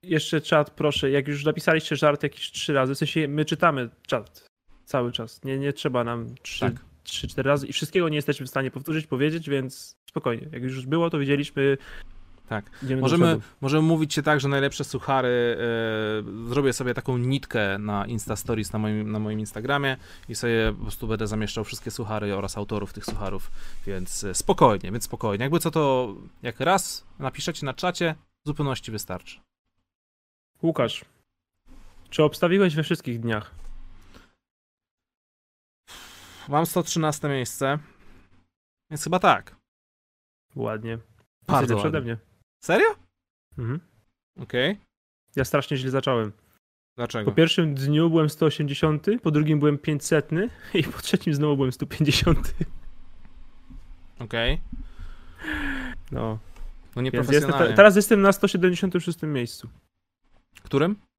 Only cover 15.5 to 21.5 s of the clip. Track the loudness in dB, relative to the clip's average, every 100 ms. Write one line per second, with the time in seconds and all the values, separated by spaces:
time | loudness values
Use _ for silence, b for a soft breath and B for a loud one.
15.5 | 0 -2 0 -2 -2 -2 -2 -4 -10 -2
16.5 | 2 2 2 -2 -2 -2 -2 0 -2 -2
17.5 | -2 0 -2 -2 -4 -2 -6 -4 -6 -2
18.5 | -4 -2 -2 -2 -2 -2 -4 -4 -4 -6
19.5 | -8 -2 0 0 -4 B B -12 -4 0
20.5 | 2 2 0 -8 -6 -4 -2 -2 -2 -4